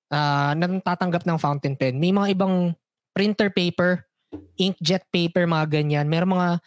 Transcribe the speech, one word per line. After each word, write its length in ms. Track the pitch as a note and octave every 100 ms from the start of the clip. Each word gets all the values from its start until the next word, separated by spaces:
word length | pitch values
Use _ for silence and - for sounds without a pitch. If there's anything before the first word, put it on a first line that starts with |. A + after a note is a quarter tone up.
| _
ah, 440 | C#3+ D3 C#3+ C#3+
na 180 | D#3 F3+
natatanggap 540 | F#3 F#3 F3+ F3+ E3+
ng 120 | F3 D#3+
fountain 380 | D3 C#3+ C#3+
pen. 220 | C3+ C3 C3
May 160 | F3
mga 200 | G3 G3+
ibang 400 | F#3+ F#3+ F3+ F3 E3+ _ _ _
printer 380 | F#3+ G#3 G3+ G3+
paper, 560 | F#3 F3 - F3+ F3+ - _ _ - -
inkjet 500 | - F#3+ - D#3+ F#3 -
paper, 340 | F3+ E3+ F3+
mga 240 | E3+ D#3+ D#3
ganyan. 320 | D3+ D3+ D3
Meron 260 | D3 D#3+ F#3
mga, 180 | F#3 F3 F3